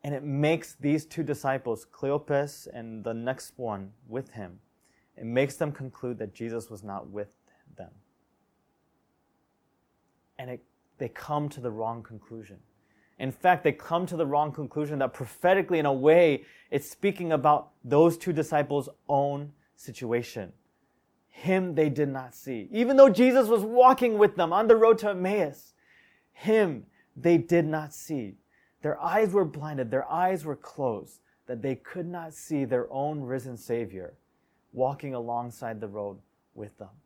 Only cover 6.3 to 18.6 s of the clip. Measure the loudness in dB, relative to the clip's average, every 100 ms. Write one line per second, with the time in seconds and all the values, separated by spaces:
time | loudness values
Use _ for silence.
6.3 | -10 -8 -8 -10 -16 -12 -12 -10 -12 -12
7.3 | _ _ _ _ -20 -20 _ _ _ _
8.3 | _ _ _ _ _ _ _ _ _ _
9.3 | _ _ _ _ _ _ _ _ _ _
10.3 | -14 -12 -12 _ _ _ _ -10 -10 -6
11.3 | -4 -4 -8 -10 -6 -6 -8 -14 -20 _
12.3 | -18 -18 -20 _ _ _ _ _ _ -10
13.3 | 0 2 4 2 -2 -4 -4 -4 -4 -2
14.3 | 0 -2 -6 -10 -6 -6 -2 -4 -4 -14
15.3 | -2 2 2 2 0 0 4 6 8 6
16.3 | 2 -6 -20 _ -6 -6 -4 -4 -2 -2
17.3 | 2 4 2 0 _ 2 6 6 4 -4
18.3 | -4 0 -2